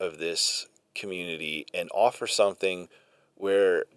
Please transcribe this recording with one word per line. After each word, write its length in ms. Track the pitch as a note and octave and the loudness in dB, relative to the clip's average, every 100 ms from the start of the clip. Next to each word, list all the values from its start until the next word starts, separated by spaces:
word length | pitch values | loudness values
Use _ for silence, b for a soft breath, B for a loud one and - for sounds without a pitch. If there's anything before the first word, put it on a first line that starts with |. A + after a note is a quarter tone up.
of 180 | F#2 D#2 | -8 -4
this 480 | E2 E2 - - - _ _ | -4 -2 -2 -2 -8 _ _
community 720 | - G2+ F#2 F2 E2 D#2 D#2 - | -12 -8 -8 -8 -8 -6 -8 -8
and 160 | F2+ E2+ | -8 -4
offer 320 | - A#2 - A#2 | 2 2 2 -4
something 640 | - G2+ F#2+ F#2+ F2+ F2+ b b b b | 2 2 2 -2 -2 -10 b b b b
where 500 | b G2 G2 F#2+ F2 - | b 2 4 6 4 0